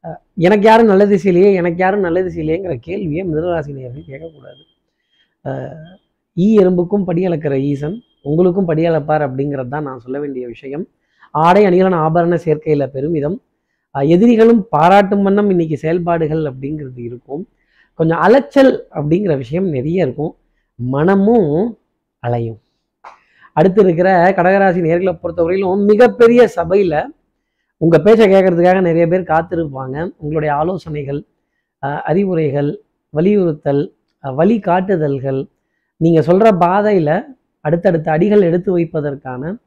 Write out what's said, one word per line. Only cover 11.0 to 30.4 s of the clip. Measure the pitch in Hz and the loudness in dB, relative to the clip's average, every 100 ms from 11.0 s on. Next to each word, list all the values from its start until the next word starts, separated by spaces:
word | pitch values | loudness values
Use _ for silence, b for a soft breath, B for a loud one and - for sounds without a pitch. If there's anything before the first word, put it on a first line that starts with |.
| b b b | b b b
ஆடை | 151 165 185 | 0 4 4
அணிகலன் | 208 180 190 175 | 4 4 2 2
ஆபரண | 156 170 170 170 | 0 0 0 -2
சேர்க்கையில | 170 151 - 147 135 | -2 -4 0 -2 -2
பெருமிதம், | 135 147 165 143 202 _ _ _ _ _ 139 | -6 -4 -4 -4 -6 _ _ _ _ _ -4
ஆஹ், | 139 | 2
எதிரிகளும் | 170 233 226 226 233 190 | 4 4 6 6 4 2
பாராட்டும் | 147 165 196 196 202 | 2 4 4 4 0
வண்ணம் | 196 202 208 | 0 2 2
இன்னைக்கு | 180 160 147 | 0 -2 -4
செயல்பாடுகள் | 156 175 170 170 156 160 | -4 -4 -2 -2 -2 -4
அப்படிங்கிறது | 147 131 139 151 139 123 | -6 -8 -10 -10 -12 -14
இருக்கும். | 120 123 _ 143 190 _ _ _ _ | -14 -14 _ -14 -14 _ _ _ _
கொஞ்சம் | _ 160 165 | _ -2 0
அலைச்சல் | 170 262 - 277 269 - - | 4 4 2 2 2 2 -6
அப்படிங்கிற | - 151 170 208 139 | -8 -2 -2 0 -4
விஷயம் | 123 160 190 | -4 -4 -4
நிறைய | 139 139 180 | -4 -4 -2
இருக்கும், | 151 123 151 - _ _ _ | -2 -4 -8 -10 _ _ _
மனமும் | _ 120 135 160 196 196 240 165 151 226 214 _ _ _ _ | _ -6 0 2 2 2 2 2 -2 -4 -8 _ _ _ _
அலையும். | 123 120 117 113 _ _ _ _ - B B B B | -6 -6 -6 -12 _ _ _ _ -20 B B B B
அடுத்து | - 185 185 | 0 2 4
இருக்கிற | 196 170 180 185 175 | 2 2 2 4 2
கடகராசி | 180 175 196 196 180 | 2 2 2 2 0
நேயர்களை | 165 170 190 165 | 0 0 -2 -4
பொறுத்தவரையிலும் | 170 170 170 190 190 190 | -8 -4 -2 0 -2 0
மிகப்பெரிய | 202 214 240 196 233 240 233 - | 2 4 4 6 4 6 4 2
சபையில | 170 190 190 151 220 - _ _ _ _ _ _ | -2 0 0 -2 -6 -12 _ _ _ _ _ _
உங்க | 160 165 | 2 2
பேச்சை | 180 226 214 | 4 4 6
கேட்கறதுக்காக | 190 190 170 175 190 | 4 4 2 2 2
நிறைய | 180 165 170 | 2 2 2
பேர் | 185 | 0
காத்திருப்பாங்க. | 180 160 170 170 160 131 131 135 175 - | 0 -2 -2 -6 -6 -8 -10 -8 -8 -8
உங்களுடைய | 147 156 | -8 -4